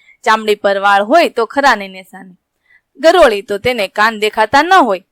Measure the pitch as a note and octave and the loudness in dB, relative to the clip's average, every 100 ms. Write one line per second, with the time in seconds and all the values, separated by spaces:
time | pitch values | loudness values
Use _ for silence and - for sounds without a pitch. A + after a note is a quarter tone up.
0 | _ _ A3 A3 G#3+ G#3 G3+ G3 G3 G3 | _ _ -2 -2 -2 -2 -2 -2 0 0
1 | G#3 E4 C#4+ - A3+ C#4 C4+ A#3+ G3 F#3+ | 2 0 0 -2 -6 -2 0 -2 -6 -18
2 | F#3 F#3+ F#3+ F3+ _ _ _ _ _ - | -20 -20 -20 -20 _ _ _ _ _ -2
3 | D#4 F4+ C#4 G3+ G3 G3+ A#3+ B3 F#3+ - | 2 4 4 2 -6 -8 -6 -6 -6 -2
4 | G#3+ G#3+ G#3 - G#3+ C#4 E4 F#4+ B3 F3+ | -2 -2 -4 -2 0 0 2 2 2 -2
5 | - | -8